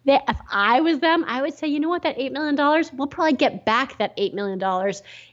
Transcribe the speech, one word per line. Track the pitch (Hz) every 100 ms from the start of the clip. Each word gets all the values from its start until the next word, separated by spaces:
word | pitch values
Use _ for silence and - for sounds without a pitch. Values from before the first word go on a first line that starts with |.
| 277
they, | 277 -
if | 233 -
I | 202 202 247
was | 320 294
them, | 320 339 -
I | 240
would | 294 -
say, | 311
"You | 294
know | 311
what, | 349
that | 320 -
eight | 269
million | 262 302
dollars, | 285 285 311 320
we'll | 262 285
probably | - 320
get | 262 269 190 -
back | 226 269 -
that | 196 -
eight | 196 196
million | 202 190
dollars | 190 185 196 190 - - -